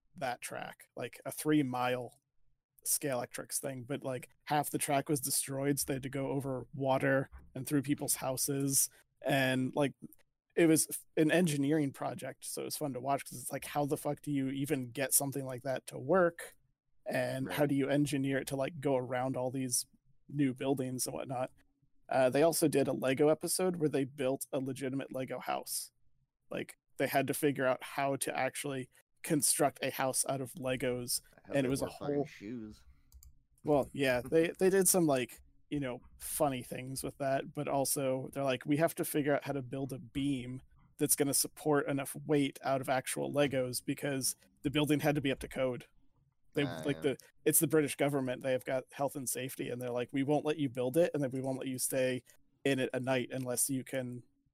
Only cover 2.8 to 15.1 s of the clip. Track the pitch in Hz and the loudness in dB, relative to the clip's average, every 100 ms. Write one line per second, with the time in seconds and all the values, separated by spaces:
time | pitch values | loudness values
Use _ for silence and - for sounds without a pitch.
2.8 | - - 147 123 120 - 123 - 139 131 | -4 -2 0 -2 -4 -8 -8 -8 -6 -8
3.8 | 120 139 131 131 - _ - 151 139 147 | -6 -6 -4 -6 -8 _ -2 0 0 -2
4.8 | - 139 - 147 135 - - 135 139 143 | 0 0 2 0 0 -2 -2 -2 0 0
5.8 | - 143 143 143 135 139 135 131 120 127 | 0 -2 -4 -4 -2 -2 -2 -4 -6 -4
6.8 | 135 131 139 135 135 - - 131 131 147 | 2 4 6 4 2 -8 -12 -10 0 0
7.8 | 135 147 139 - 135 127 - 139 139 135 | 2 0 0 -2 -2 -2 -2 0 2 2
8.8 | - - _ _ - 143 131 131 131 - | 2 -2 _ _ 0 2 4 2 0 2
9.8 | 143 - - - _ _ _ - 170 160 | 0 0 -18 -20 _ _ _ 4 6 6
10.8 | - - - - 156 156 180 147 139 156 | 4 -4 -4 2 4 6 4 2 2 2
11.8 | 139 120 143 123 131 - - - 131 - | 2 -2 -8 -6 -10 -10 -10 -6 -6 -4
12.8 | 151 123 127 143 - 127 123 139 - 151 | -4 -4 -2 -2 -2 -12 -8 -8 -4 -2
13.8 | 143 147 151 147 - 139 135 139 139 143 | 0 0 -2 -4 -2 -2 -2 -2 -2 -2
14.8 | 127 117 131 | -2 -4 2